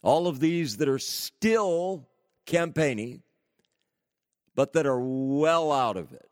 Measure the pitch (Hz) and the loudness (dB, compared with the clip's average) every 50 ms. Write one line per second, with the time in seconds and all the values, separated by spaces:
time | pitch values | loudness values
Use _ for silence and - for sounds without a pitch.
0 | - 92 139 160 175 180 151 127 151 160 170 170 165 135 104 101 151 143 135 135 | 4 4 2 4 2 0 -2 0 0 0 0 0 -2 -4 -2 -2 0 0 0 -2
1 | - - - - - - _ _ - 220 220 226 208 190 165 170 175 185 190 160 | -4 -8 -8 -8 -10 -12 _ _ 0 2 2 2 2 0 0 -2 -2 -4 -6 -8
2 | 127 _ _ _ _ _ _ _ _ - 170 170 170 165 - 156 160 143 123 104 | -12 _ _ _ _ _ _ _ _ -2 0 0 0 0 0 0 0 0 0 -4
3 | 110 120 123 - _ _ _ _ _ _ _ _ _ _ _ _ _ _ _ _ | -8 -10 -12 -18 _ _ _ _ _ _ _ _ _ _ _ _ _ _ _ _
4 | _ _ _ _ _ _ _ _ _ _ _ - 139 139 - 165 147 139 131 123 | _ _ _ _ _ _ _ _ _ _ _ 0 0 2 2 0 2 2 0 0
5 | 123 131 131 131 135 135 135 143 151 160 165 165 160 151 143 135 127 113 101 92 | -2 -2 -2 -2 -2 0 0 2 2 4 2 2 2 0 2 2 2 0 -2 -4
6 | 80 64 62 62 - _ | -8 -10 -16 -20 -20 _